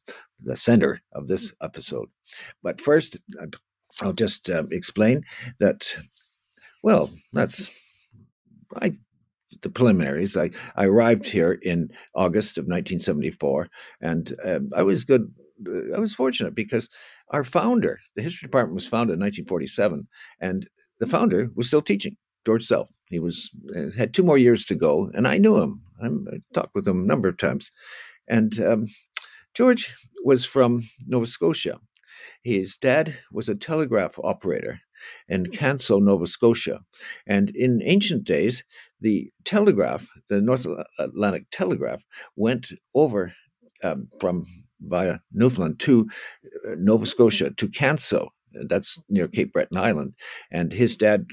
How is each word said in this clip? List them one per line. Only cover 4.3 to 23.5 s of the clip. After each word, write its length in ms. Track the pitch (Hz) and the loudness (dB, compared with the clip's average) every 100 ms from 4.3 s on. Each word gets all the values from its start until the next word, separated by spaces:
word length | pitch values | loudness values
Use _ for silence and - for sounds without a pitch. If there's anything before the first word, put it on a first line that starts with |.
| - - | -2 -4
uh, 140 | 85 78 | -4 -4
explain 520 | 87 - - 107 139 - - - - | -6 -6 2 2 2 -2 -14 -14 0
that, 340 | 98 - - - 78 - _ _ _ _ - _ | 0 0 -6 -8 -14 -20 _ _ _ _ -20 _
well, 280 | 220 180 73 - _ | 2 4 2 -6 _
that's, 360 | 143 127 - 202 - _ _ _ _ _ _ _ _ - | -4 -2 -4 -10 -16 _ _ _ _ _ _ _ _ -16
I, 200 | - 202 - _ _ _ _ _ - | -6 -4 -6 _ _ _ _ _ -12
the 80 | - | -8
preliminaries. 640 | - 123 95 73 71 98 95 | 2 4 4 2 -2 -2 -2
I, 140 | 82 - - | -2 -4 -12
I 120 | - 98 | 0 4
arrived 400 | 104 117 113 - | 6 6 4 2
here 320 | 101 82 - | 2 2 2
in 280 | 92 85 78 - - | -2 -2 -2 -8 -10
August 440 | - 92 87 104 - | 0 0 2 -2 -4
of 80 | 73 | -4
nineteen 340 | 90 - 87 | -4 -4 -6
seventy-four, 680 | - 76 73 - 73 69 90 - - - | -4 -2 -4 -4 -2 -2 -4 -10 -20 -10
and, 320 | 80 82 82 - | -4 -4 -4 -8
um, 260 | - 82 67 | -4 -4 -4
I 80 | 82 | 0
was 220 | 95 92 | 0 0
good. 300 | - 131 104 - _ - - | 2 2 2 -10 _ -18 -10
Uh, 300 | 87 57 123 | -8 -6 -4
I 20 | |
was 160 | 220 | -4
fortunate 400 | - 262 240 98 | -2 -4 -2 -6
because 340 | - 107 117 113 - - - - | -6 -4 -4 -4 -14 -20 -20 -6
our 120 | 147 | -4
founder, 560 | 131 175 214 247 - - _ | 0 0 2 2 0 -4 _
the 80 | - | -8
history 240 | 127 175 139 | -8 -8 -2
department 300 | 131 107 90 | 0 0 -2
was 100 | - | -4
founded 280 | 113 117 | -2 0
in 40 | 85 | 0
nineteen 280 | 101 101 117 | -2 -4 -6
forty-seven, 600 | 87 69 - 101 78 - - - - | -6 -4 0 0 0 -12 -20 -20 -8
and 280 | 92 95 - _ - - | -4 -4 -8 _ -18 -8
the 80 | 113 | -2
founder 400 | 165 233 92 123 - | 0 2 0 -2 -4
was 100 | 123 | 0
still 160 | 151 | 0
teaching, 340 | - 101 - - _ _ - | 2 -2 -2 -12 _ _ 0
George 180 | 110 | 0
Self. 280 | 113 110 - _ - | 2 -2 -2 _ -10
He 100 | 87 | -6
was, 320 | 85 - - | -6 -6 -12